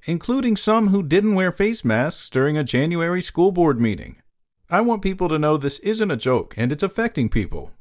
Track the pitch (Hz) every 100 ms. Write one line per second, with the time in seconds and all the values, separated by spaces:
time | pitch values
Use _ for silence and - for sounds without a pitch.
0 | - 170 - 262 240 208 214 226 208 196
1 | 151 175 214 190 185 175 208 233 117 110
2 | 147 - - 131 143 151 139 127 156 170
3 | 165 180 - - 185 180 165 120 113 101
4 | - - _ _ _ _ - 175 233 214
5 | 190 190 175 156 151 156 143 - 202 220
6 | 202 123 131 123 - - 123 151 190 -
7 | 226 - 113 117 90 78 - -